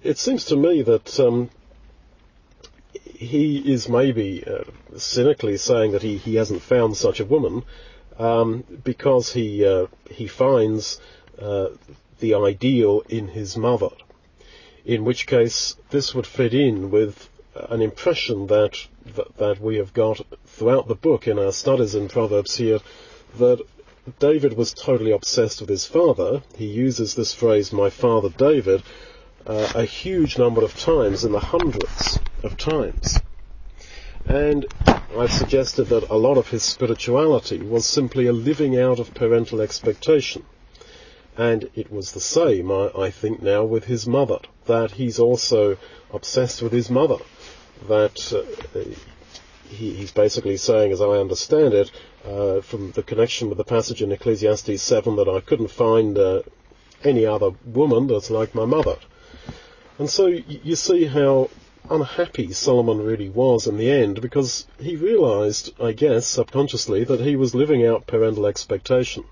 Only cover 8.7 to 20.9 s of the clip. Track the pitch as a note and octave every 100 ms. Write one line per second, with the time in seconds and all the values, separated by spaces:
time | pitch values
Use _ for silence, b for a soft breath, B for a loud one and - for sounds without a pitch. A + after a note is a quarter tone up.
8.7 | - B2+ B2 C#3+ B2+ A#2+ B2+ A2 G2+ G2+
9.7 | F#2+ F#2 - - - G#2+ - C3 C3 A2
10.7 | A2 G#2 - B B B - G#2 G2+ F#2+
11.7 | - _ C#2+ _ _ A#2 G#2+ G2+ G2 B2+
12.7 | C3 A2 G#2 - A#2 G2+ A2 G2+ A#2 A2+
13.7 | A#2+ G2 - - _ _ _ B B B
14.7 | B - A#2 A2 B2+ - B2+ A#2 - -
15.7 | - - C#3+ C3+ C3 A2+ - A#2+ B2 C#3
16.7 | G#2 F#2+ G#2 A2 G2+ - _ - - -
17.7 | A#2 A2 - - E3 - G#2+ G2 G#2+ G#2
18.7 | - - - - - - - G#2 G2 G#2+
19.7 | A2 F#2+ - A2 G#2+ - - _ - A2
20.7 | C3 A2